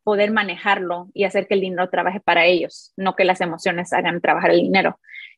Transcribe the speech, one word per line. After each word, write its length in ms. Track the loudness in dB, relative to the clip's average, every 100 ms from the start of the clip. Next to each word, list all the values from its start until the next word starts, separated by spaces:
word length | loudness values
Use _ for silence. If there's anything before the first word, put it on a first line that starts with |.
poder 260 | -2 0 2
manejarlo 760 | 0 -2 -4 -2 -2 -2 -6 -8
y 100 | -4
hacer 240 | -2 0 0
que 60 |
el 60 | -2
dinero 260 | -2 -2 -2
trabaje 300 | 0 -2 -2
para 240 | 0 4 4
ellos, 460 | 4 0 -10 -20 -6
no 200 | -4 0
que 80 |
las 160 | 0 2
emociones 520 | -2 -4 -4 -4 -2
hagan 280 | -2 0 -2
trabajar 300 | 0 2 4
el 80 | 4
dinero. 400 | 4 2 0 -4 _ -20 -20